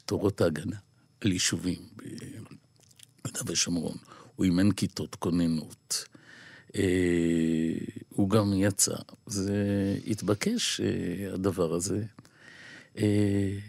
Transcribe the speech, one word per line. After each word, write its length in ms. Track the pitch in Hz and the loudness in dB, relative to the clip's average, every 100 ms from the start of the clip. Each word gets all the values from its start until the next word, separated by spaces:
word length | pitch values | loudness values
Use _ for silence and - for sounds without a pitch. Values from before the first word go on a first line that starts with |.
תורות 360 | - 90 98 - | -4 0 0 2
ההגנה 360 | 87 78 - 107 - _ _ _ | 0 0 -6 -8 -14 _ _ _
על 120 | 98 | 0
יישובים 480 | 90 - 87 90 87 - - | 0 0 -2 -2 -4 -8 -16
ביהודה 1400 | - - - - - - _ _ _ - - _ - - 117 | -14 -14 -14 -14 -16 -20 _ _ _ -20 -20 _ -12 -8 -4
ושומרון. 500 | 82 - 87 - - - - - - | -2 0 0 -2 -8 -14 -20 -16 0
הוא 80 | |
אימן 280 | 92 87 101 | 2 4 4
כיתות 420 | 98 95 - - | 2 -2 -2 -8
כוננות. 920 | - 90 87 82 80 73 - - - - - - - - - - | -4 0 2 2 0 -4 -14 -8 -8 -8 -18 -20 -20 -20 -20 -8
אה, 80 | 104 98 92 90 87 85 82 82 80 82 85 - - - | 0 2 4 4 4 4 4 2 2 0 -2 -6 -10 -6
הוא 220 | - 98 | -2 2
גם 220 | 110 101 95 | 4 4 4
יצא. 400 | 101 95 - - - - - | 2 2 0 -2 -10 -18 -8
זה 280 | 101 98 101 101 101 98 98 - | -4 0 0 2 2 0 -2 -2
התבקש, 720 | 104 90 101 202 233 - - | -2 0 0 0 0 -2 -2
אה, 540 | 101 92 90 95 98 | -2 -2 -4 -4 -6
הדבר 400 | 95 95 87 82 | -2 0 2 0
הזה. 300 | 85 92 101 107 - - - - - - - - - | 0 -2 -4 -6 -12 -20 -20 -20 -20 -20 -20 -16 0
אה, 600 | 104 104 104 101 98 101 | 2 4 4 2 0 -4